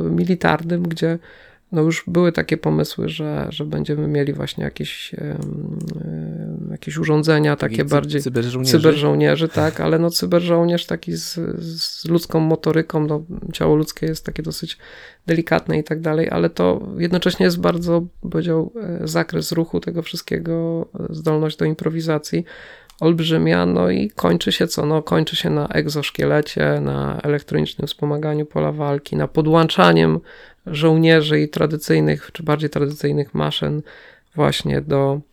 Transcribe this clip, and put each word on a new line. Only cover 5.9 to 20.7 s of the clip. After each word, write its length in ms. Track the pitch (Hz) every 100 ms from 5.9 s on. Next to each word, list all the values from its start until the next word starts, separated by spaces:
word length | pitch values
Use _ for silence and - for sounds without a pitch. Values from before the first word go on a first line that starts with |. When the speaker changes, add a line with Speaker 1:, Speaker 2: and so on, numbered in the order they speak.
| 160
Speaker 1:
em, 640 | 156 156 160 160 160 160 160
jakieś 260 | 160 - 156
urządzenia 580 | 156 151 156 156 151 147
takie 200 | 147 113
Speaker 2:
Takich 80 | 143
cy-, 40 | 147
Speaker 1:
bardziej 260 | 147 147
Speaker 2:
cyberżołnierzy? 500 | 139 127 120 127 131 139
Speaker 1:
cyberżołnierzy, 720 | 151 151 147 147 147 147 160
tak, 320 | 156 151 151
ale, 200 | 156 160
no, 100 | 170
cyberżołnierz 760 | 170 180 175 175 170 170 170 -
taki 280 | 170 - 165
z, 160 | 160 - 165 - 165 165
z 240 | - - 160
ludzką 340 | 170 165 165
motoryką, 680 | 160 160 156 156 165 160 151
no, 160 | 151 160 180 -
ciało 220 | 160 160 151
ludzkie 300 | 156 - 156
jest 200 | 160 -
takie 180 | 156
dosyć 340 | 156 151 160 - - - - - -
delikatne 520 | 165 165 160 - 160
i 40 |
tak 180 | 151 156
dalej, 280 | 165 156 165
ale 200 | - 170
to 380 | 170 175 - - -
jednocześnie 460 | 170 170 180 175 185
jest 140 | 175
bardzo, 420 | 175 170 170 170 175 -
bym 100 | 175
powiedział, 400 | 170 175 160 170 233 208 170
e, 60 | 160
zakres 440 | 165 165 165 156
ruchu 280 | 165 165 170
tego 220 | 170 170
wszystkiego, 840 | 160 170 - 165 165 165 165